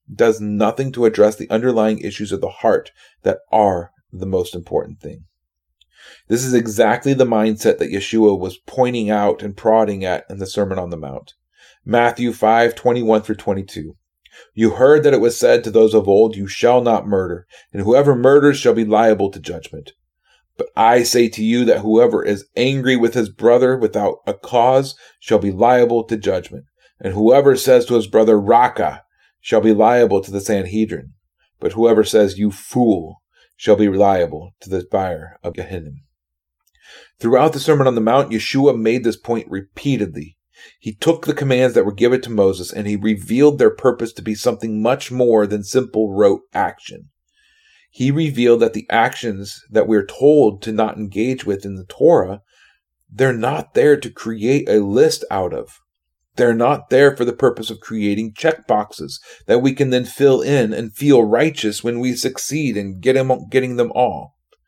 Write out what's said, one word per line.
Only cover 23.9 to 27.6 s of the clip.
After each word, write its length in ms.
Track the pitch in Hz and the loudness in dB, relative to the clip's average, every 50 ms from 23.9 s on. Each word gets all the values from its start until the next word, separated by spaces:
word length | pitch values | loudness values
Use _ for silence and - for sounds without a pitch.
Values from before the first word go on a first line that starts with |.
| - 107 101 101 - - _ | -2 -2 -2 -2 -4 -4 _
a 80 | - 101 | -8 -10
cause 600 | - - - 123 120 117 127 131 135 135 139 - _ _ _ _ _ | -10 -8 -2 0 2 4 4 4 2 0 -2 -8 _ _ _ _ _
shall 180 | - - 113 104 | -4 0 0 0
be 120 | 101 101 | 0 -2
liable 540 | 92 95 113 120 127 123 120 117 117 117 110 | -2 0 2 2 4 4 4 2 2 -2 -2
to 120 | - 117 | -4 -6
judgment. 480 | 107 101 98 92 90 87 - - 69 - _ _ _ _ _ _ - | -6 -4 -4 -4 -4 -6 -12 -16 -20 -20 _ _ _ _ _ _ -12
And 140 | - 95 92 | -10 -8 -2
whoever 440 | 101 110 113 127 139 139 139 131 | 2 4 6 6 6 6 4 4
says 280 | - | 4